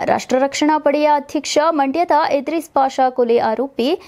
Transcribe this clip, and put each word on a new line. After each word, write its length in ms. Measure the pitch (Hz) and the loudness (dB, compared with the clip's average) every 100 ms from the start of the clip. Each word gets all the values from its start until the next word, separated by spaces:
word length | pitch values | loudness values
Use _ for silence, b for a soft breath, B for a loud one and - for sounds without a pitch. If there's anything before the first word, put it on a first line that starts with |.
ರಾಷ್ಟ್ರ 340 | - 226 - 254 | 0 -2 0 0
ರಕ್ಷಣಾ 400 | 277 277 302 311 | 0 0 0 2
ಪಡೆಯ 320 | 302 294 302 | 2 2 2
ಅಧ್ಯಕ್ಷ 440 | 294 285 311 285 - 311 | 0 -2 -6 -2 0 2
ಮಂಡ್ಯದ 600 | 320 269 294 349 302 320 | 0 0 0 0 2 2
ಇದ್ರಿಸ್ 380 | 285 277 320 302 | -2 -2 -6 -2
ಪಾಷಾ 400 | - 269 - 262 | -2 0 0 0
ಕೊಲೆ 280 | 254 240 233 | 0 0 2
ಆರೋಪಿ 640 | 226 220 269 - 240 370 | 0 -2 -4 -2 -2 -2